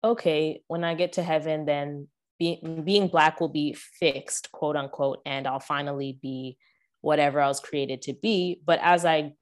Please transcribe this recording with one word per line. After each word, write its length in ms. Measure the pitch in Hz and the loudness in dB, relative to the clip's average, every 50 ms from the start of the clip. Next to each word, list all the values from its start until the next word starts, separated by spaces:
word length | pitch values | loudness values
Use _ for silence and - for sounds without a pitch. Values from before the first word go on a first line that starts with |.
| - | 2
okay, 600 | 220 233 226 - 180 156 151 156 156 151 - _ _ | 2 0 2 2 2 2 2 2 0 -2 -6 _ _
when 160 | 165 170 170 | -6 -2 -2
I 120 | 170 165 | -2 0
get 180 | 160 180 175 175 | 0 -2 -2 0
to 100 | - 175 | -4 -2
heaven, 420 | 170 160 156 147 160 156 156 156 | 0 0 0 0 0 -2 -2 0
then 420 | 147 147 143 143 143 147 143 143 - _ _ _ _ _ _ | 0 0 0 -2 -4 -6 -10 -12 -14 _ _ _ _ _ _
be-, 200 | 170 170 170 - - 165 165 160 156 | -2 -2 -2 -2 -6 -8 -8 -6 -2
being 240 | 165 196 202 202 180 | 2 2 4 2 4
Black 320 | - 170 151 160 160 - | 4 6 4 4 4 2
will 100 | 170 156 | -2 -2
be 240 | 143 156 147 147 - | 0 0 -2 -2 -2
fixed, 760 | - - - - - - 160 139 135 135 - - - - - | -6 -14 -20 -8 2 2 2 2 2 -6 -6 -8 -8 -8 -10
quote 240 | _ - - 147 151 | _ -4 -2 -2 -2
unquote, 460 | 147 139 139 - - 143 139 139 - _ 147 | -2 -4 -4 -4 -2 0 0 0 -2 _ -6
and 180 | 139 135 139 139 | -6 -4 -4 -4
I'll 120 | 131 139 | -4 -4
finally 580 | - - 147 143 143 143 143 139 139 139 131 135 | -4 -4 -4 -2 -2 -4 -4 -4 -6 -6 -8 -8
be 380 | - 135 135 131 131 131 127 _ _ _ _ _ _ _ _ _ | -10 -10 -8 -8 -8 -10 -12 _ _ _ _ _ _ _ _ _
whatever 380 | _ 151 151 147 147 143 135 147 | _ 0 2 4 4 2 2 2
I 80 | 143 139 | 2 2
was 120 | 139 - | 0 -2
created 420 | - - - 147 139 135 135 127 - | -6 -6 -4 -4 -2 -2 -4 -6 -6
to 100 | - 135 | -8 -10
be. 460 | 139 - 214 226 190 180 180 175 175 - | -4 -2 0 2 2 0 0 -4 -6 0
But 140 | 151 170 - | 2 2 4
as 240 | - 170 175 175 170 | 6 4 4 6 6
I 280 | 170 160 156 151 147 147 _ | 4 2 2 0 -2 -8 _